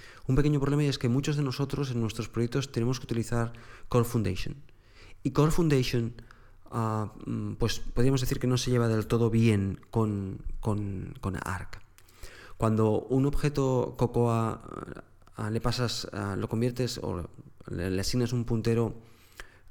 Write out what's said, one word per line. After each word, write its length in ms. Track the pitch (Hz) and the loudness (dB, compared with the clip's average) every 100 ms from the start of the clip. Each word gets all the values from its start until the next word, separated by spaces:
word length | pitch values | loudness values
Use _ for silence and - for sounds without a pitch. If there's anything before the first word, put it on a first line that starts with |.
| - - - | -20 -8 0
Un 80 | 131 | 4
pequeño 240 | 147 147 | 4 4
problema 240 | 135 147 | 4 4
y 40 | 147 | 2
es 120 | 131 | 2
que 100 | 123 | 2
muchos 260 | 127 147 147 | 2 2 0
de 80 | |
nosotros 480 | 139 123 139 143 139 | -2 -2 -2 -2 -2
en 80 | 120 | -2
nuestros 300 | 113 - 110 | -2 -2 -4
proyectos 420 | - 117 139 131 | -2 0 0 -2
tenemos 280 | - 117 131 | 0 0 0
que 60 | - | -2
utilizar 480 | 117 110 117 113 - - - - | -4 0 0 -2 -6 -16 -16 0
Core 160 | 123 113 | 2 4
Foundation. 500 | 120 98 92 - - - - - - - - | 2 0 -2 -4 -6 -14 -20 -20 -20 -20 -8
Y 80 | 139 | -2
Core 200 | 127 151 | 4 4
Foundation, 640 | 160 165 139 127 123 113 - - - - - - | 4 4 4 2 0 -2 -6 -16 -20 -20 -20 -8
ah, 420 | 117 113 110 104 - - | -2 0 0 -4 -8 -8
mm, 280 | 117 104 | -6 -6
pues 260 | 104 113 - | -2 0 0
podríamos 420 | - - 123 135 | -2 2 4 4
decir 160 | 123 127 | 2 0
que 80 | 123 | 2
no 100 | 123 | 0
se 120 | 127 | 2
lleva 180 | 123 117 | 2 2
del 200 | 110 104 | 2 2
todo 240 | 117 117 | 2 4
bien 480 | 113 113 104 98 - - | 4 6 4 2 -4 -4
con, 540 | 117 110 101 95 - - - | 0 0 0 -4 -6 -6 -4
con, 560 | - 104 101 95 92 - | -2 -2 -2 -6 -8 -6
con 160 | 98 92 | -6 -4
ARC. 440 | - 92 - - - - - - - - - - | -6 -6 -8 -12 -16 -20 -20 -18 -18 -18 -16 0
Cuando 440 | 113 110 110 104 | 2 4 4 2
un 240 | - 131 139 | 2 2 2
objeto 680 | 143 147 147 135 127 - - | 2 2 2 2 2 0 0
Cocoa, 640 | 120 120 120 117 113 - - - - - - - - - | 0 2 2 2 0 -4 -10 -14 -12 -14 -16 -20 -16 -8
ah, 140 | 107 | -4
le 120 | 110 | 0
pasas, 460 | 120 120 120 - - | 0 0 0 -2 -6
ah, 240 | 98 101 95 | -6 -4 -2
lo 120 | 107 | -2
conviertes 500 | 113 123 123 123 - | 0 0 0 -4 -4
o 260 | - 90 78 - - - - | -6 -6 -8 -12 -20 -18 -10
le, 180 | 90 90 | -4 -2
le 120 | 92 | 0
asignas 320 | 101 123 120 | 0 0 0
un 120 | 123 113 | 0 0
puntero, 480 | 117 117 117 113 - - - - - - - - | 0 2 2 0 -4 -14 -20 -20 -20 -20 -20 -20